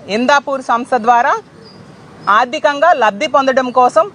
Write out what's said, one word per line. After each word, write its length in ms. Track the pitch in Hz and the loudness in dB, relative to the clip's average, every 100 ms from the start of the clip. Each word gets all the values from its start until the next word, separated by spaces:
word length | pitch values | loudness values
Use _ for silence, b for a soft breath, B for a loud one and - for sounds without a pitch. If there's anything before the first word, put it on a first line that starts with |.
| - | -6
ఇందాపూర్ 520 | 214 254 285 277 269 | -2 0 0 0 -6
సంస్థ 340 | 254 233 - 247 | -4 -4 -2 -2
ద్వారా 420 | 220 240 269 440 - - - - - - - - 170 | 2 2 0 -4 -8 -20 -20 -20 -20 -20 -20 -10 -2
ఆర్థికంగా 640 | 208 247 311 302 285 320 | 0 0 -2 -2 0 0
లబ్ధి 340 | 311 214 202 302 | 2 0 -2 -2
పొందడం 440 | 277 269 254 254 | 0 0 0 0
కోసం, 400 | 247 247 302 392 | 2 2 2 -2